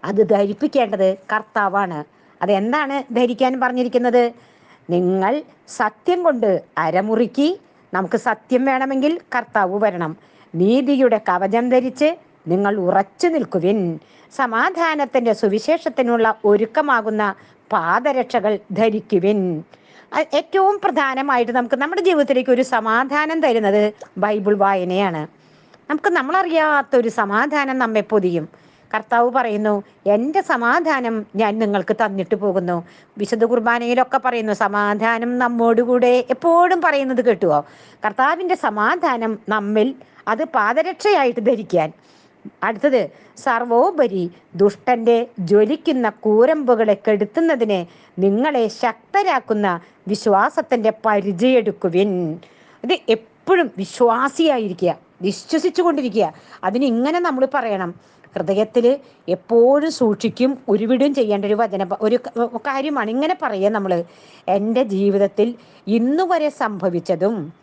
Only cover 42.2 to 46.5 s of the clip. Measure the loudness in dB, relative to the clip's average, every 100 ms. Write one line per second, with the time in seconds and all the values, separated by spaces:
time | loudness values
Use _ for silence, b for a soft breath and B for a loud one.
42.2 | b b -20 _ -6 0 2 2 0 B
43.2 | B -8 -2 -2 0 2 2 2 0 0
44.2 | -6 B B 0 2 2 -2 0 4 2
45.2 | 0 -6 2 4 4 0 -2 0 -2 -2
46.2 | 0 4 4